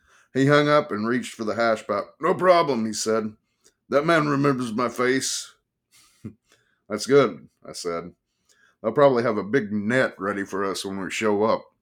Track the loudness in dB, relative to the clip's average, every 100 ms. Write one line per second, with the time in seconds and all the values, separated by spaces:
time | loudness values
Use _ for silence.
0 | _ _ _ 0 4 4 6 2 2 -2
1 | -2 -2 -4 -8 -4 0 2 0 -2 -4
2 | -6 _ -2 2 4 4 4 0 -4 -4
3 | -2 -2 -2 -10 _ _ _ _ -2 0
4 | 2 2 2 0 0 0 -2 -4 -4 0
5 | 0 0 -2 -6 -10 _ _ _ _ _
6 | _ _ -18 -18 _ _ _ _ -10 -8
7 | 2 4 4 -2 -16 _ -20 -12 -8 -8
8 | -10 -18 _ _ _ _ _ _ -4 4
9 | 4 4 0 -2 -2 -2 -2 -4 -2 0
10 | 0 -2 -6 -4 -6 -4 -4 -4 -8 -8
11 | -8 -4 -2 0 0 0 -6 _